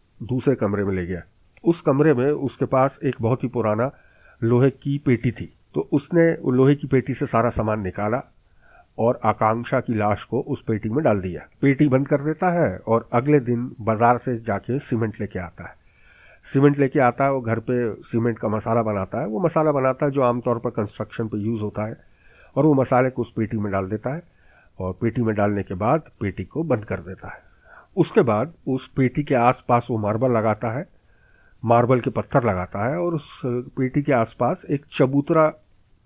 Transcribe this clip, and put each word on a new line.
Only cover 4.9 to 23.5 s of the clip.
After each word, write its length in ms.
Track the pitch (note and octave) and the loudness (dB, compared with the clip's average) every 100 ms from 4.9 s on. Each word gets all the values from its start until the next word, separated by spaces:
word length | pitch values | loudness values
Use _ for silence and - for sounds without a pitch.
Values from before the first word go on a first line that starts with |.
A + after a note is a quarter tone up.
| C#3+ | -4
पेटी 340 | C#3+ A#2+ B2+ | 0 0 0
थी। 220 | - F2 _ _ D3 | -6 -12 _ _ -6
तो 140 | - | -2
उसने 500 | D3 - E3+ E3 E3 | -2 0 2 2 2
वो 100 | - | 0
लोहे 240 | B2+ C3+ D3 | 4 4 4
की 120 | C3+ | 2
पेटी 260 | C3 B2 | -2 0
से 120 | A#2+ C#3 | -6 -2
सारा 240 | A2+ A#2+ | 0 0
सामान 320 | - A2 G#2+ | 0 -2 -2
निकाला 520 | F#2+ F#2+ G#2+ A#2+ - _ _ _ _ - _ - | -4 -4 -2 -2 -6 _ _ _ _ -20 _ -2
और 200 | A2+ B2 | 0 2
आकांक्षा 560 | A2 G#2+ A2 A2+ A#2 C3 | 0 2 2 0 -2 -2
की 140 | - | 0
लाश 300 | A2 G#2 G2+ | 0 0 0
को 180 | - A#2+ | -2 -4
उस 220 | - C3 - | -4 -6 -4
पेटी 220 | G#2+ A2+ | -4 -2
में 140 | B2 | 0
डाल 180 | D3 G#2 | 2 0
दिया। 200 | F2+ E2 - - | -2 -8 -12 -2
पेटी 260 | C#3 C3+ D3 | 0 4 4
बंद 200 | C3 C#3+ | 4 2
कर 140 | C#3+ | 0
देता 280 | D3 D#3 F#3 | -2 -2 0
है 280 | F3 C3 F#2 | 2 0 -2
और 320 | - A2+ - | 0 0 0
अगले 260 | A#2+ C3+ D3 | -2 2 2
दिन 360 | A#2+ A#2+ B2 - | 2 -4 -4 -6
बाजार 360 | G#2+ A2 A#2+ B2 | -4 2 4 2
से 220 | - A#2 | 0 -6
जाके 400 | A2+ G2+ - C3 | -4 -6 -2 -6
सीमेंट 420 | - A#2 A2 G#2 | -2 -2 -2 -4
लेके 180 | G#2 F#2 | -8 -8
आता 240 | F2 - | -12 -14
है। 120 | E2 - _ _ _ _ - _ - | -18 -20 _ _ _ _ -20 _ -4
सीमेंट 260 | C3+ C#3+ C#3+ | 2 4 4
लेके 200 | C3+ D3+ | 0 2
आता 240 | B2 - | 2 2
है, 80 | C#3 | 0
वो 100 | C3+ | -2
घर 180 | A#2 A2+ | -2 -4
पे 340 | A2+ B2 A#2 | -2 -2 -2
सीमेंट 460 | G2 - A#2+ A#2 A2 | -6 -4 -2 0 -2
का 80 | A2+ | -4
मसाला 340 | G#2+ A2+ A#2 | -4 0 0
बनाता 400 | A2 G2+ F#2+ A#2 | 0 -2 -4 -6
है। 60 | F3 | -4
वो 120 | G#3+ | -2
मसाला 320 | E3+ D#3+ D#3 | 0 2 2
बनाता 340 | C#3+ C3 B2+ D3 | 2 0 0 -2
है 60 | |
जो 100 | C#3 | 2
आमतौर 380 | B2 A#2+ B2 A#2 | 0 0 -2 -2
पर 100 | B2 | -4
कंस्ट्रक्शन 580 | A2+ G#2 - A2 - A2 | -4 -6 -6 -12 -8 -6
पे 100 | G#2+ | -4
यूज़ 240 | G#2 A#2 | -4 -4
होता 240 | G#2 G2+ G#2+ | -6 -6 -8
है, 100 | - _ _ _ _ - - | -8 _ _ _ _ -8 2
और 100 | D#3 | 4
वो 80 | |
मसाले 360 | C#3 B2 B2+ C3 | 4 4 2 2
को 120 | B2+ | -2
उस 120 | A2+ - | -6 -4
पेटी 200 | A2 | -4